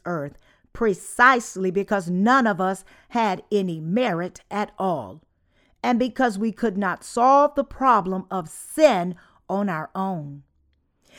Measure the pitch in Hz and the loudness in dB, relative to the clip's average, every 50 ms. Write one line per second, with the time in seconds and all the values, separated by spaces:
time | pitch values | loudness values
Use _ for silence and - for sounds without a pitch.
0 | - 170 175 165 143 143 - - _ _ _ _ _ _ - - 233 220 190 175 | -10 -8 -8 -6 -8 -8 -12 -16 _ _ _ _ _ _ -6 -2 0 0 0 -2
1 | - - - - 240 254 269 247 233 - - 185 190 185 175 196 196 - 214 196 | -4 -8 0 4 4 6 6 4 0 -6 -8 -4 -4 -2 -2 -2 -2 0 -2 -2
2 | 180 165 180 180 196 226 254 269 247 226 202 165 185 185 196 190 - - - _ | -2 -2 -2 2 4 4 4 4 4 2 0 0 -2 -2 -2 -4 -8 -20 -20 _
3 | _ _ - 240 226 208 185 175 - - - 208 196 185 165 160 156 160 180 240 | _ _ -2 0 0 0 -2 -4 -6 -4 -2 -2 -2 -2 -4 -6 -4 -2 -2 0
4 | 254 240 180 165 175 185 - - _ - - 202 208 202 - - 190 190 175 143 | 0 0 0 -2 -4 -6 -10 -14 _ -10 -6 -6 -6 -6 -6 -4 -4 -2 -2 -4
5 | 117 95 92 160 _ _ _ _ _ _ _ _ _ _ _ _ - 240 247 226 | -6 -10 -14 -18 _ _ _ _ _ _ _ _ _ _ _ _ -2 0 0 2
6 | 254 254 226 - 262 240 208 190 214 226 196 - - 226 190 190 202 185 170 - | 0 -2 0 0 0 0 0 0 -4 -4 -4 -2 -4 -2 -2 -2 -2 -2 -4 -4
7 | - - - 247 233 262 269 277 285 294 285 - 277 - - - 262 262 247 214 | -8 -8 -2 2 4 6 6 6 6 4 2 -2 -4 -4 -4 -2 2 4 4 4
8 | 180 185 190 190 - - - 190 175 160 - - - - - - 311 294 226 185 | 2 0 -4 -6 -6 -6 -6 -8 -8 -8 -12 -18 -18 -10 0 4 6 6 6 4
9 | 175 180 175 - - _ _ _ _ - 185 196 202 202 175 156 156 - - - | 0 -4 -6 -10 -14 _ _ _ _ -6 -4 -2 -2 -2 -2 -4 -6 -8 -6 -6
10 | 190 190 190 165 147 143 143 139 135 _ _ _ _ _ _ _ _ _ _ _ | -4 -4 -4 -6 -8 -12 -14 -16 -20 _ _ _ _ _ _ _ _ _ _ _
11 | _ _ _ | _ _ _